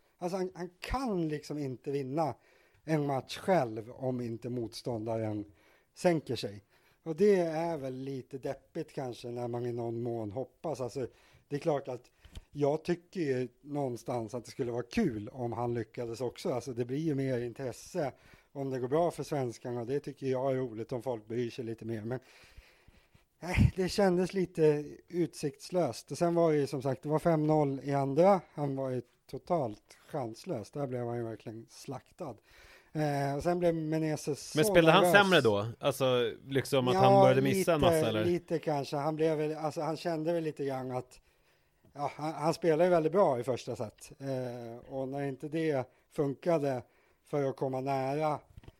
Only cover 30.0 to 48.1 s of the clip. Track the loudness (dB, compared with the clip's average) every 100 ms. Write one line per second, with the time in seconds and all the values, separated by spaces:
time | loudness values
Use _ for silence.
30 | -10 -8 -6 -8 -8 -8 -8 -8 -6 -4
31 | -4 -4 -6 -8 -12 -14 -16 -18 -14 -14
32 | -14 -14 -12 -14 _ -20 -20 -20 _ -2
33 | 0 0 -2 -2 0 2 2 2 0 0
34 | 0 -2 -4 -6 -2 0 4 6 8 8
35 | 8 8 8 6 6 4 0 -2 -2 0
36 | 2 2 2 -2 -4 -2 2 2 4 6
37 | 8 10 8 8 4 2 4 4 6 4
38 | 4 2 2 0 -2 -4 -2 -2 -2 -2
39 | -2 0 2 2 -2 -2 -4 -4 -4 -4
40 | -4 -2 -2 -2 -2 -4 -4 -4 -4 -6
41 | -8 -14 _ _ _ _ _ _ _ -8
42 | -8 -6 -8 -2 -2 0 2 4 4 4
43 | 4 4 2 2 -2 -4 -6 -8 -10 -12
44 | -20 -12 -6 -6 -6 -8 -12 -14 -10 -8
45 | -6 -4 -6 -6 -8 -2 0 0 -2 _
46 | _ -4 -2 -2 0 2 2 -2 -6 _
47 | _ _ _ -2 -2 -2 -4 -2 -2 -2
48 | -2